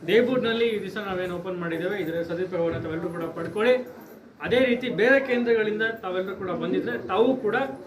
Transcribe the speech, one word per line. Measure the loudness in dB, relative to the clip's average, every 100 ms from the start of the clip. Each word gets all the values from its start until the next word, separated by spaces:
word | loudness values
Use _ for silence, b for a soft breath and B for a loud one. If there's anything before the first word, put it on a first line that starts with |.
| 4
ದೇವೂರಿನಲ್ಲಿ | 4 6 2 2 2 2
ಈ | 0
ದಿವಸ | -4 -6
ನಾವೇನು | -4 -4 -4 -4
ಓಪನ್ | -6 -4
ಮಾಡಿದ್ದೇವೆ, | -4 -2 -2 -2
ಇದರ | -2 -4
ಸದುಪಯೋಗವನ್ನು | -4 -4 -4 0 0 -2
ತಾವೆಲ್ಲರೂ | -4 -4 -6
ಕೂಡ | -6
ಪಡ್ಕೊಳ್ಳಿ. | -6 -6 -6 0 4 2 0 -12 -18 -20 -20 -10
ಅದೇ | 0 2
ರೀತಿ | 4 2 0
ಬೇರೆ | 2 6 6
ಕೇಂದ್ರಗಳಿಂದ | 4 0 2 2 2 0
ತಾವೆಲ್ಲರೂ | -2 -2 -4 -4 -4 -6
ಕೂಡ | -4
ಬಂದಿದ್ರೆ | -4 0 0 -2 -6
ತಾವು | -2 2 4 4
ಕೂಡ | 2 0 -2 -6